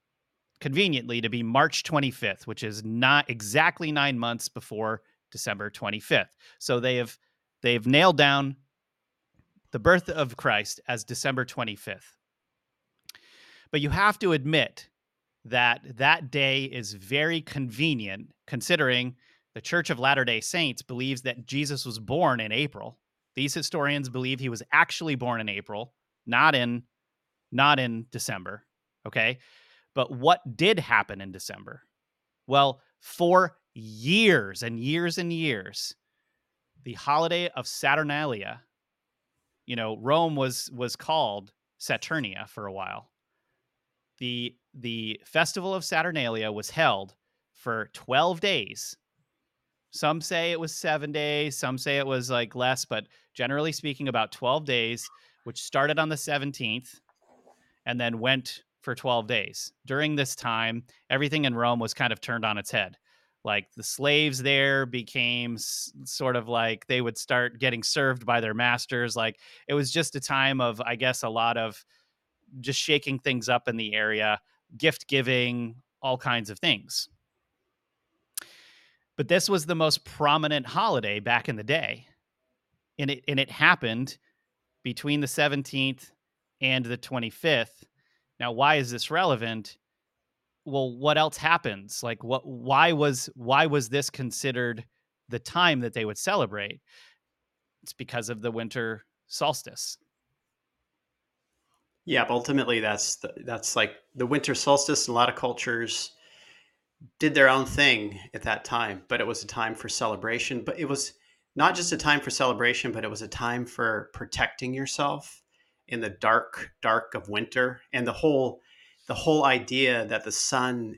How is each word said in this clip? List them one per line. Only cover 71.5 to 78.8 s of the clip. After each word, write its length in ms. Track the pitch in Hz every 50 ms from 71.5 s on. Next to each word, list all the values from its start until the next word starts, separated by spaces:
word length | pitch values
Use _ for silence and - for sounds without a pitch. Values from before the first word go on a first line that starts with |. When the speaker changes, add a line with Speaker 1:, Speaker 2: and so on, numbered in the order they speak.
| 117 117
Speaker 1:
of 260 | 113 110 101 - - _ _ _ _ _ _ _ _ _ _ _ _ _ - 131
just 180 | 120 131 135 -
shaking 400 | - - 151 147 - 143 135 127
things 300 | - 147 127 120 110 120
up 180 | 123 120 -
in 100 | - 113
the 160 | 113 110 107 104
area, 480 | 107 107 107 107 107 107 107 107 104 - _ _ _ _ _ 135 110
gift 300 | - 160 147 - - -
giving, 640 | 143 135 127 123 131 123 123 120 120 120 120 113 117 127 - _ _ _
all 160 | - 135 127
kinds 320 | 127 - 135 123 117 110 101
of 120 | 104 -
things. 480 | - 170 131 101 - - - - - - _ _ _ _ _ _ _ _ _ _ _ _ _ _ _ _ _ _ _ _ _ _ _ _ _ - - - - - - - - _